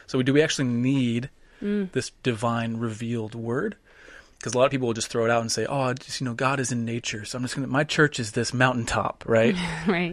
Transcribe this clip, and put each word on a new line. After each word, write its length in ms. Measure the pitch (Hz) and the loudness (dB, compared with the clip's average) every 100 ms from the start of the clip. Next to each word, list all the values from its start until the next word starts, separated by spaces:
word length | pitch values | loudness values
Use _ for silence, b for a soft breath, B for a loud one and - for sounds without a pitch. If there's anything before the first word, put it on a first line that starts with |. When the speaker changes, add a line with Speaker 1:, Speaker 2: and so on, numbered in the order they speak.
| B | B
Speaker 1:
So 120 | 131 | 0
we, 60 | |
do 100 | 127 | 4
we 80 | 139 | 4
actually 260 | 156 - 127 | 4 2 0
need 640 | 120 127 139 120 117 135 - b b | 2 2 2 2 0 -6 -14 b b
Speaker 2:
Mm. 300 | 208 208 190 | -4 -2 -2
Speaker 1:
this 180 | 131 - _ | -4 -6 _
divine 540 | - 110 117 117 113 113 | -2 0 0 0 -2 -4
revealed 560 | 117 107 117 117 110 | -4 -4 -6 -4 -6
word? 420 | 117 117 123 214 - B B B B B B | -8 -4 -2 -2 -6 B B B B B B
'Cause 120 | 113 | -2
a 40 | 120 | 4
lot 60 | |
of 60 | 135 | 4
people 160 | 135 120 | 4 -2
will 80 | |
just 140 | 113 - | -2 -2
throw 180 | 117 113 | 0 2
it 40 | |
out 120 | 117 | 2
and 100 | 113 | 2
say, 140 | 113 110 | -2 -2
"Oh, 260 | 139 127 | 0 -2
just, 260 | 127 - - | -2 -8 -6
you 60 | |
know, 80 | 131 | -6
God 260 | 117 135 139 | -2 0 0
is 120 | 123 | -2
in 140 | 120 117 | -2 -2
nature, 400 | 117 - 110 107 | -4 -6 -8 -8
so 100 | 127 | -6
I'm 80 | |
just 100 | 123 | -6
gonna, 120 | - 131 | -4 -2
my 180 | 131 | 0
church 340 | 151 - 147 - | 0 4 2 2
is 140 | 107 | -4
this 220 | - 113 | -2 -2
mountaintop," 680 | 123 131 123 117 113 92 - - | 4 4 2 0 0 -2 -4 2
right? 280 | 113 117 180 175 | 4 4 2 -4
Speaker 2:
<laughs> 140 | 160 165 | -4 0
Right. 240 | 175 175 | 0 0